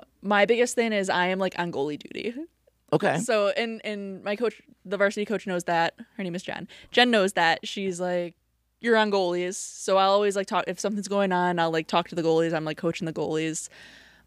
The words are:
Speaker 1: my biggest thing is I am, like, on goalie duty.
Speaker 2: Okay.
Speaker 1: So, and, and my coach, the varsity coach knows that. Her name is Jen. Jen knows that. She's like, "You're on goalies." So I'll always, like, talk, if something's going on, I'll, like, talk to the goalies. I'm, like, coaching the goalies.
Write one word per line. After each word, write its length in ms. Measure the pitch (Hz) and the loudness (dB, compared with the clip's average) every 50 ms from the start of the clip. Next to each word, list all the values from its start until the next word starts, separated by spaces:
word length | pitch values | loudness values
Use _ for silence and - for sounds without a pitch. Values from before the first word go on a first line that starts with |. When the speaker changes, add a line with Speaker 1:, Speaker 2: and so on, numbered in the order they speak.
| - - _ _ | -8 -10 _ _
Speaker 1:
my 240 | - 196 208 202 202 | -2 0 2 4 4
biggest 300 | 196 240 226 247 247 - | 4 4 4 2 2 2
thing 180 | - 233 226 | 0 0 0
is 160 | 214 202 190 185 | 0 0 0 0
I 180 | - 170 180 180 | 2 2 2 2
am, 100 | 190 190 | 0 0
like, 200 | 190 185 - - | -2 -2 -2 -4
on 140 | 175 175 | -4 -4
goalie 260 | - 131 139 151 147 - | -2 -2 -4 -4 -4 -8
duty. 360 | - - - - - 233 233 269 330 - _ _ _ _ _ _ _ _ | -10 -12 -10 -8 -8 -6 -8 -8 -12 -14 _ _ _ _ _ _ _ _
Speaker 2:
Okay. 260 | 147 151 202 185 135 160 | 0 2 2 2 0 0
Speaker 1:
So, 280 | 233 254 226 214 202 202 | 0 0 0 2 2 0
and, 300 | - - 233 226 226 220 - | 0 -2 -4 -4 -6 -8 -8
and 380 | 214 214 202 202 196 190 170 - | -8 -8 -8 -8 -10 -12 -8 -6
my 120 | 196 208 | -6 -4
coach, 240 | 208 240 220 - - _ _ _ _ - | -2 -2 -4 -4 -6 _ _ _ _ -10
the 140 | 180 196 190 | -8 -2 0
varsity 260 | 202 202 - 214 208 | 0 0 0 -2 -2
coach 220 | - 220 190 - | -2 -4 -4 -2
knows 180 | 196 180 175 175 | -2 -4 -2 -2
that. 300 | - 170 165 165 - - - 226 - _ | 0 2 2 2 0 -2 -6 -14 -16 _
Her 60 | - | -8
name 120 | 196 175 175 | -8 -6 -6
is 80 | 185 | -8
Jen. 260 | - - - - 175 - - - - - | -8 -8 -10 -10 -10 -14 -16 -20 -18 0
Jen 200 | - 240 247 247 | 2 4 4 6
knows 220 | 233 214 185 196 | 4 4 4 2
that. 340 | - 180 170 165 165 - - | 2 2 2 2 2 0 -2
She's 320 | - - 208 196 190 175 170 | -8 -8 -6 -4 -4 -4 -4
like, 360 | 180 180 180 175 175 170 - _ _ _ _ _ _ _ _ _ | -2 -2 -2 -2 -4 -4 -8 _ _ _ _ _ _ _ _ _
"You're 160 | - 240 233 220 | 0 2 4 4
on 120 | 214 214 | 4 4
goalies." 440 | 202 196 185 175 175 175 180 180 202 | 2 2 2 0 0 -2 -2 -4 -6
So 420 | - - - - - - - 190 | -8 -10 -12 -12 -8 -2 2 4
I'll 140 | 190 190 196 | 4 6 6
always, 240 | 196 202 208 202 190 | 6 4 4 2 0
like, 100 | 202 196 | 0 -2
talk, 180 | - 220 180 - | 0 -2 -2 -2
if 120 | - 180 - | -2 -4 -4
something's 300 | - 202 220 208 190 - | -4 -4 -2 -4 -4 -2
going 240 | 202 202 202 196 | 0 0 2 2
on, 260 | 185 180 180 180 180 170 | 2 2 2 2 2 2
I'll, 120 | 165 165 | 0 0
like, 160 | 160 165 165 | 0 -2 -2
talk 220 | - - 170 170 - | 0 0 0 0 0
to 60 | - | -4
the 80 | 170 | 0
goalies. 300 | 165 165 160 160 165 165 | 2 4 4 4 4 2
I'm, 140 | 165 156 156 | 0 -2 -2
like, 100 | 156 156 | -4 -6
coaching 300 | - - 170 165 - 160 | -4 -2 -2 -2 -2 -6
the 60 | 160 156 | -6 -4
goalies. 560 | 160 151 175 160 156 160 160 156 165 - - - - - - - - - - - _ _ | -4 -4 -2 -2 -2 -2 -2 -4 -6 -8 -12 -16 -20 -20 -20 -20 -20 -20 -20 -20 _ _